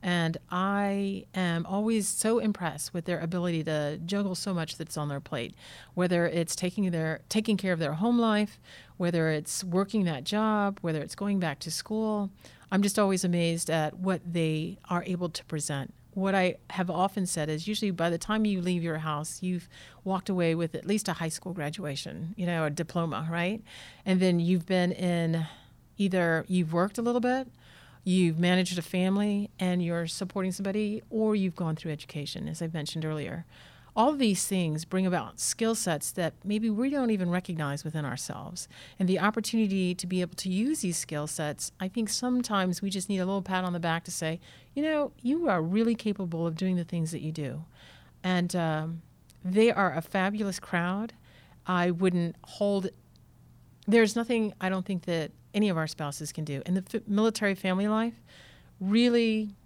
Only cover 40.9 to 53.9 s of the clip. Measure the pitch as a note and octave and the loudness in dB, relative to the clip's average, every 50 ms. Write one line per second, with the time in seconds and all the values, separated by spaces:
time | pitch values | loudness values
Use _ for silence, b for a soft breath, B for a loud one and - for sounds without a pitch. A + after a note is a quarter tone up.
40.9 | E3+ - - - D#3+ D3 D3 D3+ - - D#3+ D3 D3 - - - - _ F#3 F#3 | -2 -2 -4 -4 -4 -6 -4 -4 -4 -4 -4 -4 -4 -6 -8 -10 -8 _ -6 -4
41.9 | F#3 A#3+ A3+ G3+ - - - B3 B3 B3 A#3+ - A3 G3 F#3 F#3 F3+ - - G3 | -2 -2 -2 -2 -2 -2 0 0 0 0 0 0 0 2 2 2 0 -2 -2 -4
42.9 | F#3+ G3 F3+ - G3+ F#3+ F3+ F#3 G3 G3 F#3 - F#3+ F#3 F#3 F3+ F3 F3 E3 E3+ | -4 -4 -4 -2 -2 0 0 0 0 -2 -2 0 -2 0 0 0 -2 -2 0 0
43.9 | D#3+ E3 - - F3 - - D#3+ D#3+ E3+ B B B B B B B C#4+ D4 D#4 | 0 -2 -2 -6 -8 -4 -2 -2 -4 -4 B B B B B B B -2 0 0
44.9 | D#4 D4+ D4 - - - - A#3+ C#4 E4 F4 D4+ G3+ F3 D#3+ E3 F#3 G#3+ A3+ A3+ | 2 0 0 -2 -4 -4 -2 0 0 2 2 2 2 2 2 2 2 2 4 4
45.9 | A#3 A3 - A3 G3+ - G3 F3 E3 E3 E3+ E3+ D#3+ D#3+ F#3+ F#3 F#3 F3+ E3+ E3 | 2 0 0 -2 -2 -2 -4 -4 -2 -2 -2 -2 -2 0 0 0 2 0 0 -2
46.9 | - E3+ D#3+ D#3+ E3+ D#3 - D#3 D#3 D#3 D3+ C3 A#2+ D3 E3 - B B B B | -2 -2 -2 -2 -2 -4 -6 -6 -4 -4 -4 -4 -6 -6 -10 -12 B B B B
47.9 | B B B B B - - F#3 F#3 F3+ F3 F3 - F3+ E3+ D#3+ D#3 D#3 D#3 D#3+ | B B B B B -6 -2 0 2 2 2 2 0 0 0 2 0 0 -2 -4
48.9 | E3 E3 - - - _ - - - - - F#3 F#3 G#3 A3 A#3 - - G3+ F3+ | -6 -8 -10 -16 -20 _ -20 -20 -20 -10 -6 0 4 6 6 6 6 4 2 2
49.9 | C3+ D#3 E3 - - G3 F#3 G3 G3+ G#3+ A3 G3+ F#3 - - - - F3 E3+ F3+ | 2 0 -4 -2 0 0 2 2 0 0 -2 -2 -4 -6 -6 -2 0 0 0 2
50.9 | F#3 G3+ A3 A#3 - - B B B B B B B B B - F#3 F3+ F3 F3+ | 0 -2 -4 -6 -8 -14 B B B B B B B B B 0 2 2 4 2
51.9 | F3+ E3 F#3 F#3+ F3 F3+ E3+ E3+ E3 - - - - - G#3 G3+ G3+ G3 F#3 F#3+ | 2 4 2 2 4 4 0 0 -2 -8 -16 -20 -4 0 2 2 2 2 0 -2
52.9 | - - - - - - - - - - - - - - - - - - - - | -8 -10 -20 -20 -20 -20 -20 -20 -20 -20 -20 -20 -20 -20 -20 -20 -20 -12 0 4